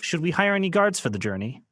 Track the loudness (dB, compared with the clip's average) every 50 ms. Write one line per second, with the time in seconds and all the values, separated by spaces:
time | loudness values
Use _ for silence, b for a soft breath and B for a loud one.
0 | -6 -2 -2 -2 0 0 0 2 2 2 2 2 0 2 2 4 2 4 2 0
1 | -2 -4 -4 -2 -4 -2 -2 -2 -4 -6 -8 -10 -16 _